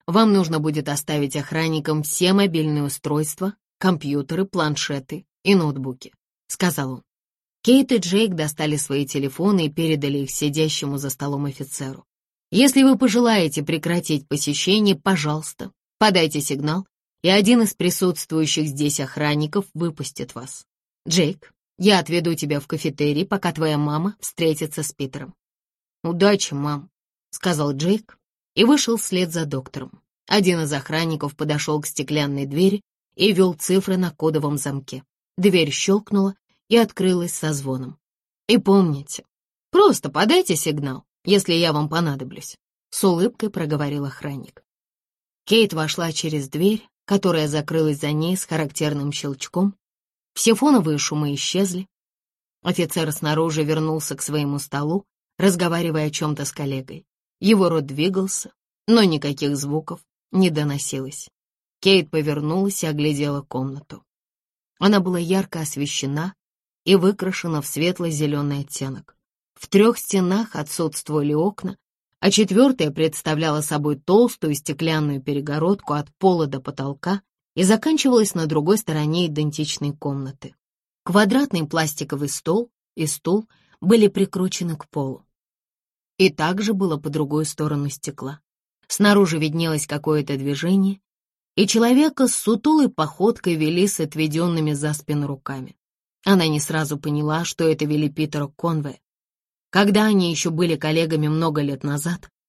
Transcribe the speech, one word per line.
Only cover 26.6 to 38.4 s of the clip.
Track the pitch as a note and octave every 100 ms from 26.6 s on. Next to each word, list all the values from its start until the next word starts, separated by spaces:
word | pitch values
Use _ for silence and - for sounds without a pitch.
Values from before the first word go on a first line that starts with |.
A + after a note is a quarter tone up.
| D3 D3 - _ _ _ _
сказал | - F#3 D#3 D3
Джейк | C#3 E3 G#3+ - _ _ _ _
и | -
вышел | A#3 D4 C4 A3+
вслед | - F#3 F3+
за | E3 D#3
доктором. | C#3 C3 - C3 - _ _ -
Один | G#3 F#3 F3
из | D3+
охранников | C#3+ - D#3 E3 D#3 D3 -
подошел | D3+ D3 D3+ D3+
к | D3
стеклянной | - C3+ D3+ C#3+ C#3 C#3
двери | C#3 F#3+ G3+ - _ _ -
и | F#3+
ввел | F#3 F#3
цифры | E3 - F#3+ F#3+ F#3
на | F3+
кодовом | - D#3+ D#3 D3 D3
замке. | D3 C#3 C3 C3 - _ _ -
Дверь | F#3+ F#3 D3
щелкнула | - - G3+ G3+ G3+ G3 G3 _ _ _
и | A#3
открылась | A3+ - F#3 F3+ F3
со | - D#3
звоном. | C#3+ C3+ C3 C3 - _ _ _ _